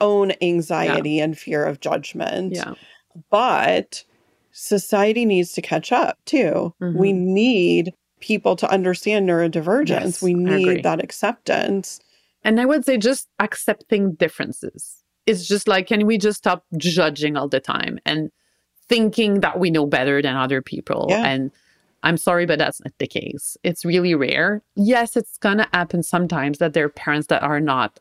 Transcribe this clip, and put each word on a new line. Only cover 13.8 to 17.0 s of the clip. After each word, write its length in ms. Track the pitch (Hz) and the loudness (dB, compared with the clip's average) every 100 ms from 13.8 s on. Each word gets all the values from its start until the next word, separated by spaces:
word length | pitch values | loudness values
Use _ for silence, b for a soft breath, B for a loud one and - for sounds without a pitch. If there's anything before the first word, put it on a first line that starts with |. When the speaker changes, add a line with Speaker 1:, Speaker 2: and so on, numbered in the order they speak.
| - 214 196 | 0 0 0
Speaker 2:
differences. 880 | 156 160 - - - - - - - _ _ - | 0 -2 -2 -10 -8 -12 -14 -18 -20 _ _ -2
It's 220 | 202 175 | -2 0
just 180 | 202 - | -2 2
like, 220 | 190 185 | 0 2
can 180 | 214 214 | 2 2
we 100 | 226 | 2
just 200 | 208 208 | 0 0
stop 260 | 196 180 - 165 | 0 -2 -2 -4
judging 600 | 170 170 | -2 2